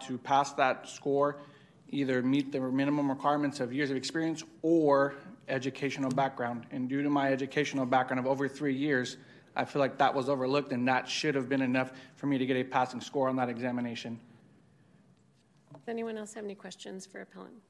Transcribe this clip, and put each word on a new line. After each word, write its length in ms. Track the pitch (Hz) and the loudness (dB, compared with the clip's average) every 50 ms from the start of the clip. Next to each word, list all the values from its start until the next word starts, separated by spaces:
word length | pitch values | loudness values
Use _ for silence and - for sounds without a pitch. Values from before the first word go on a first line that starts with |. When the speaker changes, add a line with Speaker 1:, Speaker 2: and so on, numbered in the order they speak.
| - - | -6 -8
Speaker 1:
to 100 | 127 120 | -8 -6
pass 360 | - - 139 139 143 - - | -2 2 4 4 4 2 2
that 340 | - 139 131 123 - - - | 2 2 2 2 0 -4 -14
score, 540 | - - - 143 139 139 143 143 143 - - - - - - - - - - - | -14 -6 -2 0 2 4 2 2 0 -4 -12 -18 -20 -20 -20 -20 -20 -20 -16 -6
either 320 | - 143 139 131 131 127 120 | -2 -2 0 2 2 2 4
meet 280 | 127 135 143 135 135 | 4 4 2 2 0
the 80 | - 135 | -2 -2
minimum 500 | 131 127 127 135 139 143 147 151 143 139 | -2 0 2 2 2 2 2 2 2 0
requirements 500 | 131 139 - 147 147 147 147 139 127 - | 0 2 2 2 2 4 2 0 -2 -2
of 120 | 127 120 | -4 -2
years 200 | 127 143 147 135 | 0 -2 0 0
of 60 | 139 131 | 0 -2
experience 460 | 127 - - 165 160 165 156 156 - - - - - | -4 -4 -2 -2 -2 -2 -2 -4 -8 -14 -14 -4 2
or 520 | 160 170 165 156 143 139 139 139 143 139 - - - - - - - | 4 4 6 6 6 6 6 6 4 0 -6 -14 -16 -18 -16 -8 -4
educational 640 | 135 135 127 135 127 - 143 135 135 147 135 131 | -4 -2 -2 -4 -4 -2 -4 -4 -2 -2 -2 0
background. 560 | 127 135 135 131 135 - 123 120 120 120 113 - | 2 2 0 0 0 -4 -4 -4 -4 -6 -10 -10
And 180 | 147 135 127 123 | -6 -6 -4 -2
due 140 | 135 139 143 | -2 0 0
to 60 | 147 | 2
my 220 | 147 143 135 139 | 2 2 4 2
educational 540 | 135 127 139 135 - 151 147 143 - 139 131 | 2 0 0 -2 0 0 0 0 0 -2 0
background 340 | 120 135 131 127 127 131 127 | 2 4 2 4 2 0 0
of 60 | 127 | 0
over 220 | 131 135 135 143 131 | 0 0 0 0 -4
three 260 | 135 - 147 139 131 | -4 -2 -2 -2 0
years, 440 | 131 143 151 139 127 123 117 - - - - - - - - - | 0 0 2 2 2 0 -2 -6 -12 -16 -20 -20 -20 -20 -10 -4
I 100 | - 131 | -4 -4
feel 140 | - - 147 | -2 0 0
like 200 | 139 127 - - | 0 2 2 4
that 140 | 139 127 - | 2 4 4
was 140 | 139 123 131 | 2 0 0
overlooked, 440 | 143 131 127 127 139 147 139 - | 0 0 2 2 2 0 0 0
and 160 | 135 120 123 131 | -2 0 2 2
that 200 | 131 127 - - | 2 2 0 -2
should 280 | - - - 156 139 | -4 -2 0 0 0
have 120 | 139 127 120 | 0 0 0
been 140 | 139 135 | 0 0
enough 320 | 135 127 127 131 127 131 - - - - - | 2 2 2 0 0 -2 -4 -16 -20 -20 -16
for 100 | - - | -6 -2
me 140 | 143 139 127 | 0 0 0
to 60 | 131 | 2
get 120 | 127 131 127 | 2 2 0
a 60 | 123 | 0
passing 360 | 131 - 135 127 127 - 120 | 0 0 0 0 0 -2 -10
score 300 | - - - 143 131 131 | -10 -6 -2 0 0 2
on 60 | 131 | 2
that 140 | 131 127 123 | 0 0 -2
examination. 720 | 117 113 123 123 123 123 120 120 117 - - 120 113 113 - - - - - - - - _ _ _ _ - _ _ _ _ _ - _ _ _ _ _ _ _ _ _ _ - 139 | -2 -4 -4 -4 -2 -2 -4 -4 -6 -8 -8 -10 -10 -12 -14 -20 -20 -20 -20 -20 -20 -20 _ _ _ _ -20 _ _ _ _ _ -20 _ _ _ _ _ _ _ _ _ _ -20 -20
Speaker 2:
Does 140 | - - - | -16 -10 -8
anyone 300 | 226 226 226 226 220 214 | -6 -6 -6 -6 -8 -8
else 160 | 214 208 - | -10 -12 -12
have 100 | 226 214 | -12 -10
any 120 | 202 196 | -10 -12
questions 500 | 202 - 185 185 - - 208 190 190 190 | -12 -14 -16 -16 -14 -14 -12 -12 -12 -14
for 160 | - - 196 | -14 -16 -16
appellant? 320 | 196 - - 190 190 - - 226 - | -16 -16 -16 -18 -18 -18 -20 -20 -20